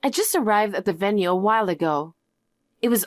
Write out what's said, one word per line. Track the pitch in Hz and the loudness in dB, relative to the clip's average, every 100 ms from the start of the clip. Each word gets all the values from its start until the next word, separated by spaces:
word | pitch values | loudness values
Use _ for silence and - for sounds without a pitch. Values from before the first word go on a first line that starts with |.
I | 285 | -2
just | - 427 | -2 0
arrived | 370 220 208 214 | 0 2 2 2
at | 180 | -2
the | 196 | -4
venue | 165 196 208 180 | -2 0 0 2
a | |
while | 185 196 220 208 | 0 2 2 0
ago. | 165 165 147 156 - _ _ _ _ _ _ | 0 0 -2 -4 -12 _ _ _ _ _ _
It | 240 | 0
was | 233 | 0